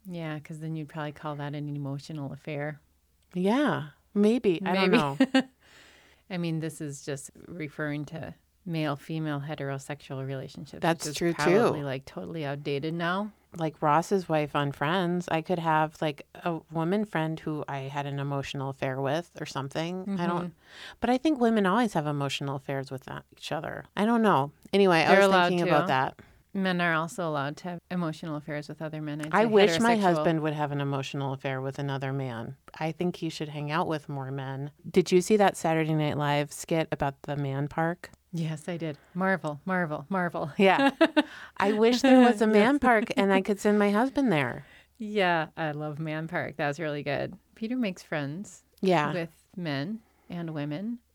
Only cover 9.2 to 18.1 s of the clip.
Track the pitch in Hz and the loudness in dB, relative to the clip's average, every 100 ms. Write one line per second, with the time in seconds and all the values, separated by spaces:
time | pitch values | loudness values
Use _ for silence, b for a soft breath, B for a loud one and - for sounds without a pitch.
9.2 | 156 143 143 151 139 135 139 147 - 135 | -4 -4 -6 -8 -6 -8 -10 -14 -10 -10
10.2 | 135 135 135 - 151 - 165 165 156 147 | -8 -8 -10 -14 -16 -2 0 0 -4 -2
11.2 | 170 160 156 190 214 151 143 135 - - | -2 2 4 6 4 0 -4 -8 -10 -14
12.2 | 180 170 143 143 147 143 160 170 170 190 | -10 -8 -6 -6 -4 -4 -4 -4 -2 -2
13.2 | 208 _ _ 175 160 - 156 151 175 196 | -4 _ _ -6 -6 -2 2 2 2 -2
14.2 | 170 156 147 147 143 - 143 190 175 180 | 0 -2 0 0 -2 -2 0 0 0 -2
15.2 | - 160 160 175 165 156 156 - 156 147 | -2 -4 -2 -2 2 2 2 -2 -4 -4
16.2 | - - 175 165 _ 160 165 202 208 165 | -14 -8 -6 -6 _ -4 0 0 -2 -2
17.2 | 160 160 - 151 - 139 135 143 143 | -2 -4 -6 -6 -6 -8 -6 -6 -6